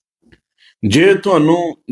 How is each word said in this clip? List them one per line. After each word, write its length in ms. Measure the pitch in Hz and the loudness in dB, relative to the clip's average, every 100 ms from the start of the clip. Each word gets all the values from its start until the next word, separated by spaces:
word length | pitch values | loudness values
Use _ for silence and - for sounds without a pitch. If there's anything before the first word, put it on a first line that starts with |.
| _ _ _ _ _ _ _ _ 104 | _ _ _ _ _ _ _ _ -2
ਜੇ 260 | 117 185 | 2 2
ਤੁਹਾਨੂੰ 640 | 190 202 180 151 170 170 - - | 0 0 0 0 -2 -4 -10 -12